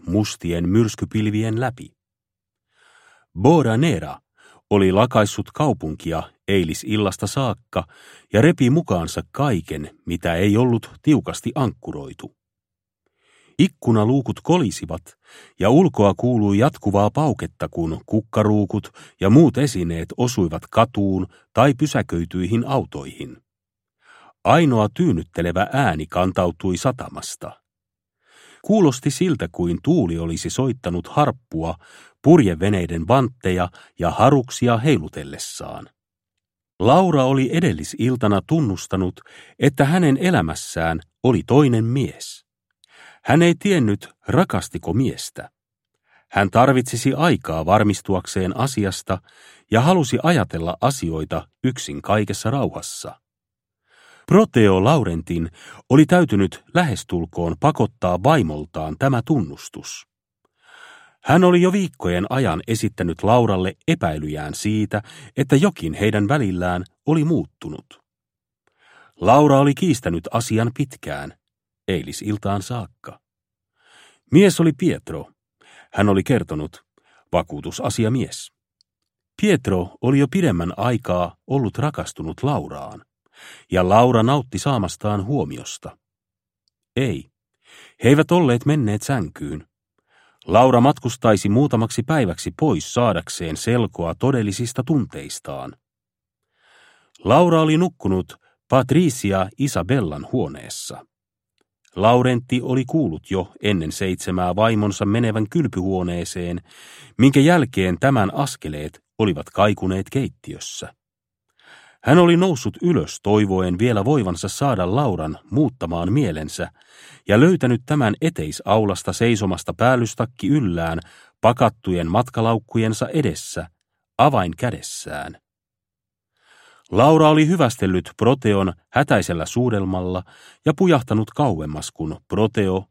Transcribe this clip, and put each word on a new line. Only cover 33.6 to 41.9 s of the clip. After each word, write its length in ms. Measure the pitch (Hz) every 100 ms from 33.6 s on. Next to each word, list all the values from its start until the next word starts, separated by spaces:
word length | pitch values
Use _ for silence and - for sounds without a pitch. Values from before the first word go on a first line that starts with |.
| 87 - - -
ja 120 | 85
haruksia 680 | - 117 143 123 - 120 117
heilutellessaan. 1120 | 135 120 78 - 69 - - - - - - _ _ _ _ _ _ _ _ -
Laura 440 | 101 156 190 151
oli 260 | 131 135 131
edellisiltana 880 | 165 170 82 76 - 120 127 110 101 -
tunnustanut, 760 | 165 135 90 - 95 92 - - - - -
että 260 | 135 135 143
hänen 320 | 180 165 190
elämässään 840 | 180 165 80 76 - - 82 82 - _
oli 200 | 123 113 -
toinen 380 | 127 147 113
mies. 600 | 113